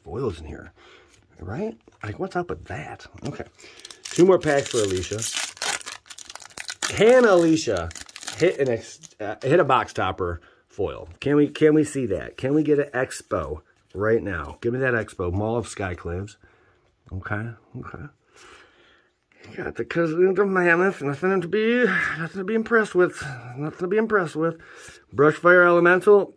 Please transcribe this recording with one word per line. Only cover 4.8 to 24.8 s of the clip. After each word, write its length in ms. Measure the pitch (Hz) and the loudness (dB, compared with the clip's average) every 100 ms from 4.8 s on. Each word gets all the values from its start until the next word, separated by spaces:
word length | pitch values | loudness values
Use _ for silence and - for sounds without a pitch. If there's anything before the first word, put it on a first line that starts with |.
| 101 92 87 107 110 - - - - - - - - - - - - - - - | -2 -2 -6 -6 -6 -6 -8 -6 -6 -6 -10 -18 -18 -20 -18 -20 -18 -16 -14 -8
Can 420 | - - 220 254 | -4 2 6 6
Alicia 640 | 233 175 165 156 117 92 85 - - - - 110 | 6 6 6 2 0 -4 -4 -10 -18 -16 -14 -2
hit 220 | 170 - | 0 0
an 100 | 131 | -2
ex-, 320 | 113 - - - - | -4 -8 -20 -20 -12
uh, 180 | 104 107 | -12 -6
hit 160 | 131 170 | 0 2
a 60 | |
box 300 | 139 123 104 | 4 2 0
topper 480 | - 92 90 87 82 - _ _ | -4 -4 -4 -6 -6 -12 _ _
foil? 420 | - 85 58 - - | -6 -6 -6 -14 -8
Can 160 | 131 147 | 0 2
we, 120 | 147 | 2
can 240 | - 156 | 4 4
we 100 | 156 | 4
see 220 | 147 139 117 | 2 -2 -4
that? 300 | 85 58 - | -4 -6 -6
Can 160 | 131 | -2
we 100 | 151 | 0
get 160 | 147 147 | 2 2
an 120 | 139 | 0
Expo 720 | 123 131 - - 101 71 78 - _ _ | -4 -6 -8 -6 -6 -4 -8 -14 _ _
right 280 | 92 107 113 | -4 0 0
now? 360 | 101 87 71 - | 0 -8 -10 -8
Give 140 | 120 | -6
me 60 | 127 | -2
that 120 | 135 | 0
Expo. 400 | 117 107 - 87 | -2 -4 -6 -4
Maul 240 | 92 107 120 | -2 -2 -4
of 100 | - | -6
Skyclaves. 720 | - 95 87 85 87 104 - _ _ _ _ _ _ _ | -8 -8 -8 -8 -8 -10 -16 _ _ _ _ _ _ _
Okay, 420 | 95 - 104 117 110 _ 120 | -14 -8 -8 -8 -14 _ -18
okay. 260 | - - 147 _ _ _ - - _ _ _ _ _ _ _ _ - | -16 -16 -18 _ _ _ -20 -20 _ _ _ _ _ _ _ _ -18
You 60 | - | -12
got 200 | 160 - | -10 -8
the 80 | - | -6
Cousin 520 | 170 165 165 185 190 | -2 -2 2 2 2
of 80 | 202 | 0
Mammoth. 540 | 185 175 170 190 175 | 2 4 4 2 0
Nothing 400 | 156 139 185 190 | -6 -2 0 0
to 80 | 165 | 0
be, 360 | 208 220 240 220 147 - 151 | 0 2 2 2 0 -2 -4
nothing 200 | 165 196 | -8 -8
to 60 | |
be 100 | 185 | -4
impressed 400 | 226 220 226 208 | -4 0 0 2
with. 300 | 180 175 - 143 127 120 123 | 2 2 0 -12 -12 -14 -10
Nothing 220 | 151 - | -10 -8
to 100 | 180 | -2
be 80 | 214 | 0
impressed 400 | 220 208 160 151 | 0 0 0 -2
with. 240 | 165 165 - - | -4 -4 -14 -20